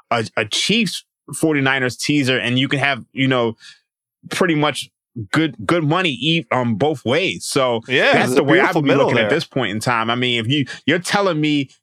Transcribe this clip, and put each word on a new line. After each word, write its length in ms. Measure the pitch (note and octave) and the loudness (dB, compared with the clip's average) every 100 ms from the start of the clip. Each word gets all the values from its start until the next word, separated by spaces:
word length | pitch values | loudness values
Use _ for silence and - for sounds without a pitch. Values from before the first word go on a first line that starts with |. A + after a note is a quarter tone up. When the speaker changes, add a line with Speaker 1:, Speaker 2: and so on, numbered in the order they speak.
| - | -4
Speaker 1:
a, 180 | A#2 A2 - | -4 -2 -4
a 80 | |
Chiefs 600 | A2 - - A3 F#3 - - _ - D3 | -4 -2 0 0 0 -6 -12 _ -16 -2
forty-niners 600 | D#3+ D3 C3+ C3+ B2+ - | 0 2 2 0 -2 -4
teaser, 420 | - D3 B2+ B2+ | -2 0 2 0
and 200 | A#2 B2 | 0 0
you 80 | C3+ | 0
can 140 | C#3+ | 0
have, 240 | C#3 B2+ - | -2 -2 -6
you 160 | - C3+ | -2 0
know, 280 | B2+ A#2 A2 - - _ _ _ _ E3 | 2 0 -4 -12 -20 _ _ _ _ -8
pretty 260 | - F#3 D3+ | -2 0 2
much 340 | D3 C#3 C3 _ _ - G2+ | 0 -2 -8 _ _ -14 -6
good, 240 | D3+ D#3+ - | -2 -2 -2
good 200 | F#2+ E3+ | -2 0
money 260 | D3 F3 F3+ | 2 2 0
e-, 360 | B2 D#3+ E3 - | 0 0 0 0
um, 240 | B2+ B2 | 0 0
both 300 | G#2 C#3+ D3 | 0 0 -2
ways. 420 | - D#3+ F#3 F2 - | -2 0 0 -4 -4
So 360 | C#3 C3 A#2 A#2 | 0 0 0 0
Speaker 2:
Yeah, 260 | C3 A#3 | 2 4
Speaker 1:
that's 20 | |
Speaker 2:
there's 200 | A#3 B2 | 2 2
Speaker 1:
the 60 | C3 | 2
Speaker 2:
a 40 | |
Speaker 1:
way 140 | C3 - | 4 4
I 40 | |
Speaker 2:
beautiful 200 | - E3 | 2 2
Speaker 1:
would 20 | |
be 40 | C#3+ | 2
Speaker 2:
middle 160 | - | 2
Speaker 1:
looking 100 | C#3 | 2
Speaker 2:
there. 100 | B2 A2 | 2 0
Speaker 1:
at 40 | |
this 140 | B2+ | 0
point 260 | - C#3 A2 | -2 -4 -4
in 80 | G#2+ | -2
time. 320 | B2+ A#2 A2+ | -2 0 0
I 60 | A#2+ | -2
mean, 240 | B2 A#2+ | 0 0
if 80 | A2+ | 0
you, 180 | D3 C3 - - | -2 -2 -4 0
you're 120 | G#3 | 0
telling 420 | - G3+ G3 D#3 | 0 0 0 0
me 300 | D3+ D3 C3+ _ | 0 0 -2 _